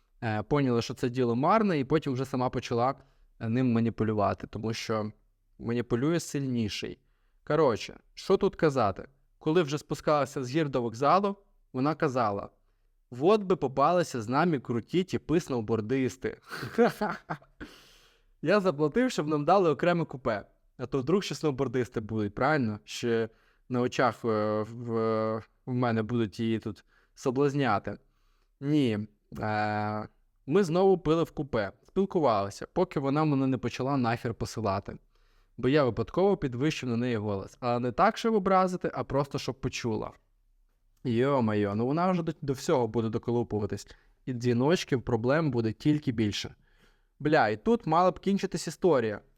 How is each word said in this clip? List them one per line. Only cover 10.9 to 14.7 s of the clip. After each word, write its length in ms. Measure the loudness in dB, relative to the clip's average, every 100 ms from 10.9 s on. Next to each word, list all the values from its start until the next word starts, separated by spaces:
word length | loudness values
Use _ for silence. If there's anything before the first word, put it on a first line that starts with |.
| 0 4 4 2 -6 _ _ _
вона 220 | -2 0 0
казала: 540 | 0 2 0 -2 -8 _ _ _ _ _ -14
«Вот 320 | 0 4 4
би 120 | 2 0
попалися 680 | 0 2 2 2 0 -4
з 60 | -2
нами 320 | 0 2 0
круті 440 | -2